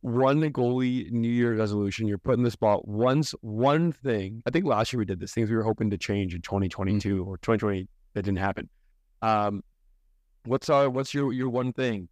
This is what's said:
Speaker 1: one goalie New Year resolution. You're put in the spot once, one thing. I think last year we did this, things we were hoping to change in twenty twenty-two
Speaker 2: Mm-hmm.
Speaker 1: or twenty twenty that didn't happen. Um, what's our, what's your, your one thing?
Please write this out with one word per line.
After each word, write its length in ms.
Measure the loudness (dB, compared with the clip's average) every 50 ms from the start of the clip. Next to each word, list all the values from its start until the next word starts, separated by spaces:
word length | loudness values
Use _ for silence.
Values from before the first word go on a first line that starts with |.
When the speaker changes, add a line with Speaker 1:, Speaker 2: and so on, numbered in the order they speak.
Speaker 1:
one 400 | -4 -2 0 2 4 4 4 4 2 0 0
goalie 580 | 0 0 2 2 2 0 0 0 -2 -2 -2
New 180 | -2 0 0 2
Year 260 | 2 2 2 2 2
resolution. 540 | 2 0 0 0 0 0 0 -2 -2 -2 -2
You're 80 | -2
put 220 | -2 _ 0 0 2
in 60 | 2
the 60 | 0
spot 380 | 0 2 2 4 4 2 0 -4
once, 440 | -2 0 2 4 4 2 2 0 -4 -10 -10
one 500 | -8 -4 2 2 4 4 4 2 0 -2
thing. 500 | -2 -2 -2 0 0 -2 -4 -8 -6 -6
I 40 | -2
think 140 | 0 0 0
last 260 | 2 2 2 0 0 0
year 40 | -2
we 60 | -2
did 160 | -2 -2 -6
this, 140 | -6 -6 -2
things 160 | -2 0 2
we 60 | 2
were 60 | 0 2
hoping 280 | 0 0 0 0 0
to 80 | 0 -2
change 360 | -2 -2 0 0 0 -2 -4
in 60 | -6
twenty 300 | -6 -2 0 0 0 0
twenty-two 500 | -2 -2 -2 0 0 0 0 0 -2 -2
Speaker 2:
Mm-hmm. 80 | -2 -6
Speaker 1:
or 80 | -8
twenty 220 | -8 -2 0 0 2
twenty 300 | 2 0 -2 -2 -4 -8 _ _ _ _ _
that 80 | -4 -2
didn't 160 | -2 -2 0
happen. 320 | 0 -2 -2 -4 -8 -12 _ _ _ _ _ _ _ _ _ _
Um, 420 | 0 0 2 2 2 0 -2 -4 -10 _ _ _ _ _ _ _ _ _ _ _ _ _ _ _ _
what's 240 | -4 -2 -2 0 2
our, 180 | 4 4 4 2
what's 240 | 2 -2 -4 -4 -2
your, 180 | -2 -2 -2 -2
your 160 | -2 -2 -2
one 240 | -2 0 -2 -2 -2
thing? 340 | -2 -2 -2 -2 -4 -8 -12